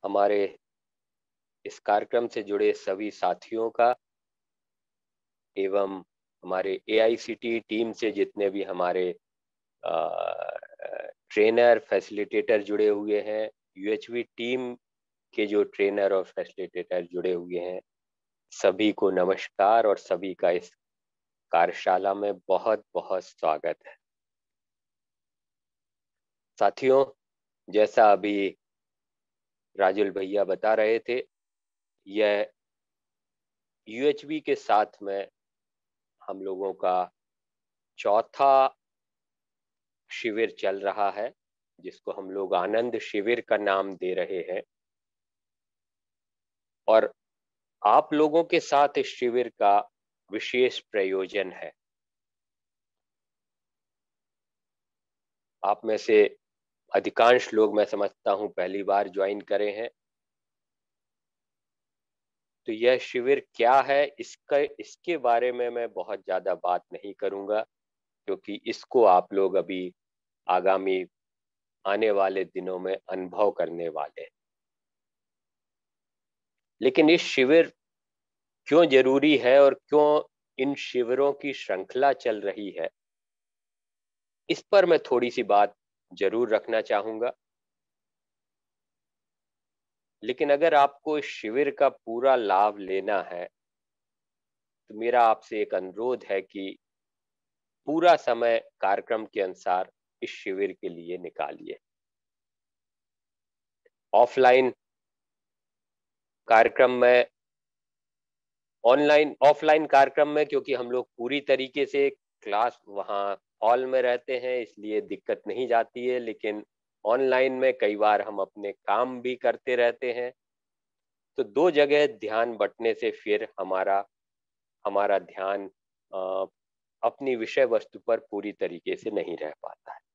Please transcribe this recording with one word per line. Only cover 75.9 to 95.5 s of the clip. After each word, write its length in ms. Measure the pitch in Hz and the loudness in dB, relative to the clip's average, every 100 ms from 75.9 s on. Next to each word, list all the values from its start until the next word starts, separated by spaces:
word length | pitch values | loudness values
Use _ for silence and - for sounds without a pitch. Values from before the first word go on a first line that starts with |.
| _ _ _ _ _ _ _ _ _ | _ _ _ _ _ _ _ _ _
लेकिन 280 | 120 135 156 | 0 4 4
इस 120 | 170 | 4
शिविर 520 | - - 127 160 170 _ _ _ _ _ _ _ _ _ - | 0 0 4 4 4 _ _ _ _ _ _ _ _ _ 2
क्यों 200 | 151 170 | 4 6
जरूरी 520 | 135 131 135 151 139 | 6 6 4 4 2
है 220 | 120 135 | 4 6
और 140 | 139 | 6
क्यों 500 | 127 _ 147 147 151 - _ _ - | 4 _ 2 4 2 0 _ _ -6
इन 180 | 131 139 | -4 -4
शिविरों 580 | - 123 117 127 139 | -6 -4 -2 0 0
की 200 | 139 143 | -2 -8
श्रृंखला 600 | 131 - 95 92 127 139 | -10 -6 -6 -4 0 0
चल 280 | 131 123 107 | 0 -2 -4
रही 300 | 101 98 101 | -4 -8 -10
है, 180 | 87 80 _ _ _ _ _ _ _ _ _ _ _ _ _ _ _ _ | -8 -10 _ _ _ _ _ _ _ _ _ _ _ _ _ _ _ _
इस 160 | 165 - | -6 2
पर 140 | 202 180 | 4 6
मैं 140 | 160 | 2
थोड़ी 320 | - 123 123 | 2 0 0
सी 120 | 123 | -4
बात 320 | 104 101 101 _ _ _ _ | 2 2 2 _ _ _ _
जरूर 360 | 90 95 110 120 | -4 -2 0 0
रखना 320 | 107 - 113 | 0 0 -4
चाहूंगा। 520 | 104 104 107 110 120 - _ _ _ _ _ _ _ _ _ _ _ _ _ _ _ _ _ _ _ _ _ _ _ _ _ _ _ _ | -2 -4 -4 -6 -6 -8 _ _ _ _ _ _ _ _ _ _ _ _ _ _ _ _ _ _ _ _ _ _ _ _ _ _ _ _
लेकिन 300 | - 170 147 | -8 -4 0
अगर 200 | 143 165 | 2 4
आपको 440 | 151 143 - - 151 | 4 4 0 -6 -6
इस 80 | - | -6
शिविर 500 | - 110 117 143 139 | -10 -6 -2 -2 2
का 140 | 139 | 0
पूरा 460 | 131 - 117 135 127 | 0 -10 -2 2 2
लाभ 420 | 107 95 104 101 | 4 4 2 0
लेना 440 | 95 95 95 101 | -6 -4 -2 -4
है, 240 | 85 87 87 _ _ _ _ _ _ _ _ _ _ _ _ _ _ | -4 -10 -14 _ _ _ _ _ _ _ _ _ _ _ _ _ _
तो 80 | 107 | -8
मेरा 280 | 117 120 | -2 4
आपसे 380 | 117 110 - | 4 2 -2